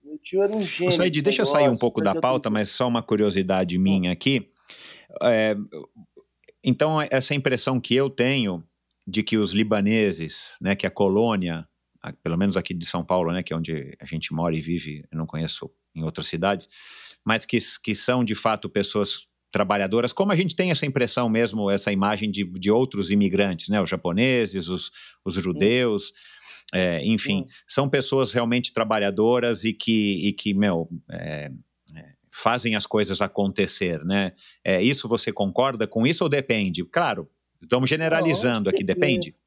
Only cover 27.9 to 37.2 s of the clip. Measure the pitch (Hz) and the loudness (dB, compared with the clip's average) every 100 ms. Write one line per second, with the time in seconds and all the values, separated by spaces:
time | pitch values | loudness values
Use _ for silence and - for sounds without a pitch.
27.9 | 139 - 135 123 123 117 123 123 - 110 | 0 0 0 0 0 0 0 -2 -2 0
28.9 | 110 101 98 113 123 120 107 110 101 - | 0 0 2 2 4 0 0 -2 -2 0
29.9 | 110 104 92 101 98 107 98 104 85 82 | 2 2 0 -2 -2 -2 2 2 2 -4
30.9 | 85 - 85 80 76 73 64 _ _ _ | -10 -12 -10 -8 -8 -10 -14 _ _ _
31.9 | 78 78 _ _ - 113 120 117 107 - | -20 -20 _ _ -4 0 0 0 -2 0
32.9 | 107 95 92 98 - 98 92 95 - 90 | 0 0 -2 -2 0 -2 0 -2 -2 -2
33.9 | 80 82 101 95 - - - - 92 110 | -4 -2 -2 -2 -6 -20 -8 0 2 2
34.9 | 139 110 117 - - 98 90 135 120 110 | 0 -2 -2 -2 -2 -2 0 0 -2 -4
35.9 | 113 123 165 165 143 - 113 95 85 - | 2 2 2 0 0 0 0 0 -2 -4
36.9 | 165 156 95 | -2 0 -2